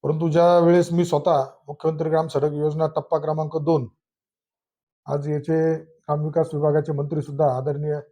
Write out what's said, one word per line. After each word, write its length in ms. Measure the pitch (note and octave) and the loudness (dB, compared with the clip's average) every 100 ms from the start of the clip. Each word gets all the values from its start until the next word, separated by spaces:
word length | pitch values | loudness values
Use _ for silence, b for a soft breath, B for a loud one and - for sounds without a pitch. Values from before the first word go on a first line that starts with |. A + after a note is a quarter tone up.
परंतु 260 | C#3+ D#3 E3+ | -2 -2 0
ज्या 300 | D#3+ E3+ F3 | 4 6 6
वेळेस 320 | E3+ F3 E3+ | 6 4 4
मी 120 | E3+ E3+ | 0 2
स्वतः 380 | D3 F3 D3+ C3+ - - | 0 2 0 0 -10 -18
मुख्यमंत्री 420 | D3 D#3+ D#3 D#3 | -4 -4 -2 -2
ग्राम 180 | D#3 D#3+ | 0 0
सडक 260 | C#3 D3 | -2 -2
योजना 340 | D3 D3+ D3+ D#3 | 0 -2 0 -2
टप्पा 300 | D#3 - D#3+ | -2 -2 -4
क्रमांक 400 | D3+ D#3 D#3 D#3+ | -2 -4 -4 -2
दोन, 300 | D3 D#3 A#2 _ _ _ _ _ _ _ _ _ _ _ - | 0 0 -2 _ _ _ _ _ _ _ _ _ _ _ -6
आज 240 | C#3+ D3 | -4 -2
याचे 440 | D3+ D3 D#3+ D#3+ D#3+ | -4 0 0 2 0
ग्रामविकास 680 | - _ - D3+ D#3 E3 D#3+ | -6 _ -4 -2 0 0 -2
विभागाचे 380 | D3 D3+ D3+ D3+ | 0 2 2 0
मंत्री 300 | D3 C#3+ D#3 | -4 -4 -4
सुद्धा 360 | D3 C#3 D3+ B2+ | -6 0 0 0
आदरणीय 420 | C3 C#3+ D3+ D3 - | -4 -4 -4 -6 -8